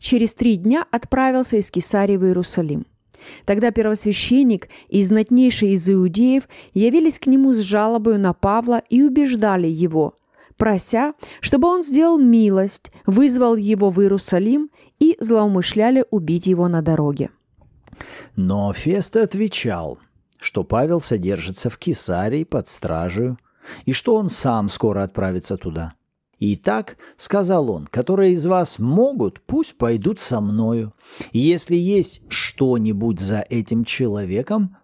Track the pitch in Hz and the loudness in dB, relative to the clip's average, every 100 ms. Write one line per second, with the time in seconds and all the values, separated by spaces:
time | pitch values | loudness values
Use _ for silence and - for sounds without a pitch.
0 | - 247 226 - 233 196 202 302 - 233 | -2 0 0 0 0 2 2 0 0 -6
1 | - 262 262 254 254 214 196 180 - 202 | -2 0 0 0 0 -2 -2 -6 -2 0
2 | 202 196 185 180 180 - 156 143 - _ | 2 2 2 0 -2 -4 -4 -4 -8 _
3 | _ _ - - - 202 233 226 214 214 | _ _ -20 -12 -2 0 0 0 -2 0
4 | 208 196 - 247 262 190 - - - 202 | -2 -2 2 4 4 2 -4 -20 -4 0
5 | 190 214 214 247 254 - 202 196 175 196 | 2 2 4 4 4 2 0 2 2 2
6 | 185 190 254 262 - - - 190 226 320 | 2 2 2 2 -2 -20 -6 0 2 4
7 | 320 - 269 269 269 226 196 208 214 233 | 2 0 2 4 4 2 0 0 0 0
8 | 220 208 190 170 196 220 240 233 - 247 | 0 2 0 0 0 0 0 -2 2 2
9 | 285 269 277 233 214 185 165 160 175 156 | 4 2 0 2 2 2 0 0 0 0
10 | 151 _ _ _ _ - 220 190 - 233 | -2 _ _ _ _ -2 0 0 -2 -2
11 | 285 - - - - 277 339 359 311 269 | -2 -6 -20 -10 -2 2 2 2 0 2
12 | 330 320 247 233 208 190 196 - - - | 4 4 4 6 4 2 0 -6 -20 -8
13 | - 196 285 247 240 226 202 208 202 180 | 0 2 4 4 2 2 0 2 2 2
14 | 196 196 - 180 208 285 302 _ _ - | 2 2 0 0 2 0 -2 _ _ 0
15 | 320 - 220 226 208 190 175 208 226 262 | 2 2 0 2 2 0 0 0 2 2
16 | - 214 156 170 185 175 180 170 160 156 | 0 -2 -2 -2 0 0 2 0 0 0
17 | 147 143 131 _ _ _ _ _ - - | 0 -2 -6 _ _ _ _ _ -20 -20
18 | - - - - 92 101 101 92 156 196 | -20 -20 -12 -4 -2 0 -2 -4 -2 -2
19 | - 226 214 190 214 - 120 87 78 - | -2 -2 -2 -2 -4 -4 -6 -6 -8 -12
20 | _ _ _ _ - 104 87 113 151 170 | _ _ _ _ -8 -6 -2 0 0 -2
21 | - 110 90 92 87 92 120 - - 139 | -2 -4 -2 -4 -6 -8 -8 -6 -6 -6
22 | - 87 104 147 165 123 - - - 82 | -4 -4 -2 -4 -4 -6 -8 -10 -6 -4
23 | 90 95 123 127 _ _ - - - 131 | -4 -4 -4 -6 _ _ -20 -10 -6 -4
24 | - 220 190 - 135 117 101 - 113 98 | 0 0 0 -4 -2 -2 -2 -2 -2 -2
25 | 98 - 95 90 - 95 90 80 80 - | -4 -4 -4 -4 -6 -8 -8 -8 -10 -14
26 | _ _ _ - 104 101 196 214 - - | _ _ _ -6 -4 -2 -2 -4 -6 -16
27 | - - - 202 185 180 127 87 73 123 | -20 -14 -4 -2 0 0 0 -4 -6 -6
28 | 123 190 190 175 165 185 170 - 117 170 | -2 2 2 2 0 0 0 -2 0 2
29 | 262 262 101 - - 294 320 - 117 117 | 2 0 -4 -6 -6 -4 -4 -2 -2 0
30 | 123 208 - 117 104 104 110 117 110 _ | -2 -4 -4 -4 -2 -2 -2 -2 -6 _
31 | _ - - 113 151 175 - 175 180 202 | _ -20 -6 0 0 0 0 -2 2 0
32 | - - - - - - 135 120 110 101 | -2 -8 -10 -8 -8 -2 0 2 0 -2
33 | 113 90 98 104 - 120 104 113 113 - | -2 -2 -4 -4 -4 -6 -4 -4 -4 -4
34 | 120 101 95 101 139 214 190 - | -4 -4 -4 -6 -2 -2 -4 -6